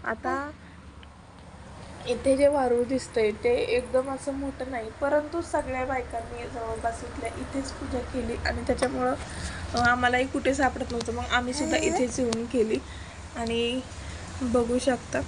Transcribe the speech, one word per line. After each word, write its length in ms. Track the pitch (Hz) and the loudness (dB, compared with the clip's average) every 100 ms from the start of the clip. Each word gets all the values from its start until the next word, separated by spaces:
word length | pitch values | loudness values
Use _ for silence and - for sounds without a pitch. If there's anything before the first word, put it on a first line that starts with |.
आता 460 | - 226 254 269 294 - - - - - - - - - - - - - - - - | -4 -4 -2 -2 -4 -12 -18 -18 -18 -18 -20 -20 -20 -20 -18 -18 -16 -16 -14 -10 -4
इथे 300 | 240 269 262 | 2 4 8
जे 100 | 285 | 8
वारूळ 360 | 294 254 240 | 6 4 4
दिसतंय 480 | 240 262 - 233 214 | 4 0 0 2 2
ते 180 | 214 240 | 2 2
एकदम 600 | 240 - 240 240 254 269 | 2 4 0 2 0 0
असं 240 | 262 - | -4 -4
मोठं 380 | 277 277 269 254 | -4 -6 -6 -6
नाही, 180 | 254 220 - | -6 -8 -2
परंतु 400 | 277 294 294 339 | 2 2 2 -4
सगळ्या 440 | 339 311 277 254 | 0 -2 0 -2
बायकांनी 580 | 254 262 240 233 226 240 | -2 -2 -2 -8 -8 -8
जवळपास 600 | 240 240 226 226 233 226 | -8 -6 -6 -2 -2 -4
इथल्या 260 | 240 277 - - | -8 -6 -8 -6
इथेच 340 | 254 277 269 | -6 -4 -6
पूजा 280 | - 277 254 | -8 -4 -4
केली 340 | 240 262 226 | -2 -4 -2
आणि 280 | 240 - 233 247 | -2 -2 -2 0
त्याच्यामुळं, 460 | 247 254 262 247 285 - - - - - | 0 0 2 0 0 -6 -8 -8 -8 -2
अ, 40 | 233 | 4
आम्हालाही 500 | 240 247 247 247 262 | 4 6 4 4 2
कुठे 260 | 285 247 | 2 2
सापडत 380 | 277 254 247 247 | 4 2 2 -4
नव्हतं, 220 | 233 233 | -2 -2
मग 100 | 240 - | -4 2
आम्हीसुद्धा 460 | 247 247 269 240 262 | 2 2 -2 2 2
इथेच 420 | 262 339 247 254 | 4 2 2 2
येऊन 260 | 240 226 | 2 2
केली. 320 | 233 254 220 240 - - - - - - | 2 2 4 2 -4 -12 -12 -12 -10 -6
आणि 440 | 226 233 233 254 254 - - - - - | -2 2 2 0 -4 -10 -10 -10 -10 -4
बघू 380 | 254 247 233 247 | 2 2 4 2
शकता 420 | 277 254 - - | 2 0 -2 -4